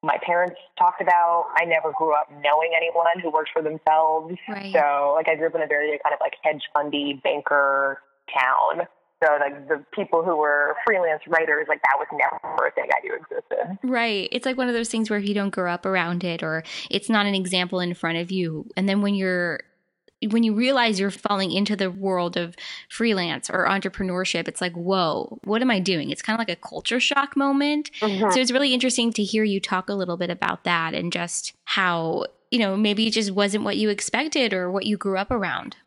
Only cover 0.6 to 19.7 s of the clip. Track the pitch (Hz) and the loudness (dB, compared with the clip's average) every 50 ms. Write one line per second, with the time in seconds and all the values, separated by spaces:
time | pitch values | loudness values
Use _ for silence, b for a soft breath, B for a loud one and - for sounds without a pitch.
0.6 | - - _ - 175 180 - - 185 175 180 175 170 170 170 170 165 - - 165 | -20 -20 _ 2 2 2 4 2 2 4 4 6 6 4 4 2 0 2 0 0
1.6 | 170 170 165 160 156 160 147 160 160 160 151 147 156 - 147 147 143 143 147 156 | 2 4 2 2 2 0 -2 0 2 2 2 2 2 -2 -8 -2 2 2 4 4
2.6 | 160 170 165 165 170 165 170 165 170 170 170 185 180 160 151 156 156 - - 165 | 2 2 2 2 0 2 2 2 4 4 2 2 -2 0 0 0 -2 0 -2 -2
3.6 | 156 156 156 156 _ 156 156 156 160 156 156 160 156 165 180 180 - - 214 202 | -2 -2 -4 -2 _ 4 4 6 6 4 2 0 -2 -6 -10 -10 -10 -10 -10 -10
4.6 | 196 196 190 165 147 143 143 143 143 143 143 160 160 151 160 151 160 165 151 170 | -10 0 2 2 4 4 2 2 2 2 2 2 2 2 0 2 0 0 0 0
5.6 | 156 147 147 147 147 151 147 143 - 147 147 - - 147 - - - 160 151 143 | -2 0 0 0 0 0 -2 0 0 -2 0 0 -2 -4 -4 -2 -2 -2 -2 0
6.6 | - - _ 147 147 147 147 147 143 143 143 135 _ 139 139 147 139 - 143 143 | -6 -2 _ -2 -2 0 -2 -2 -2 -2 -4 -2 _ 0 0 0 0 2 4 4
7.6 | 143 139 139 139 139 135 135 135 _ _ _ _ _ - - 143 127 127 131 147 | 4 4 4 2 2 0 -2 -4 _ _ _ _ _ -6 -2 0 2 4 4 4
8.6 | 156 156 151 165 170 - _ _ _ _ _ _ - 156 147 147 143 143 143 143 | 2 2 2 0 -4 -6 _ _ _ _ _ _ 2 4 4 4 2 -2 -4 -8
9.6 | 139 135 156 143 139 _ - - 196 - - 165 165 185 170 151 151 147 147 147 | -4 -4 -4 -4 -4 _ -8 -8 -4 0 0 0 2 0 0 2 2 2 2 2
10.6 | 147 143 - - - 233 214 185 180 165 156 160 - - 170 160 165 156 151 151 | 2 0 -2 -2 0 2 2 2 2 0 0 -2 -2 0 2 2 2 2 0 0
11.6 | 156 - 151 147 - - 135 143 151 - - 143 135 - - - - - - - | 2 -2 -2 0 2 2 2 2 0 -6 -2 -2 -2 -2 -2 -4 -8 -6 -4 -2
12.6 | - 151 - - - - - - - - - - 165 - - - - _ - - | -2 0 -2 -2 -2 0 -2 -2 -2 -4 -8 -8 -8 -8 -10 -10 -6 _ -4 -4
13.6 | - 160 190 196 - 254 254 240 233 233 214 196 180 - - - - 269 262 254 | -4 -4 -6 -6 -4 -2 -2 0 0 0 -2 -2 -4 -4 -6 -4 -4 -2 -2 -2
14.6 | 254 247 240 233 233 226 - 226 220 214 214 208 196 202 208 208 202 202 190 - | -2 -2 0 -2 -2 -2 -2 -2 -2 0 -2 -2 0 0 -2 0 -2 -2 -2 -2
15.6 | 180 175 175 175 - 190 190 185 170 170 175 175 175 175 165 170 - 160 156 160 | -2 -2 -2 -2 -2 0 0 0 0 0 -2 -2 -2 -4 -4 -4 -4 -4 -4 -6
16.6 | 160 B B B B B - 202 - - 226 214 202 202 196 190 190 180 185 185 | -6 B B B B B -4 -4 0 2 2 2 4 2 2 0 -2 0 0 0
17.6 | 180 180 190 180 180 180 175 - - 165 165 165 175 175 190 190 180 165 160 151 | 0 0 0 -2 -2 -2 -4 -2 -2 -2 -2 -2 -4 -2 -2 -2 -2 -2 -4 -6
18.6 | - - - - 196 196 196 202 202 202 202 196 190 185 180 180 175 175 156 - | -10 -8 -4 -2 0 2 2 2 2 2 0 0 0 0 0 0 -2 -2 -4 -6
19.6 | - _ | -10 _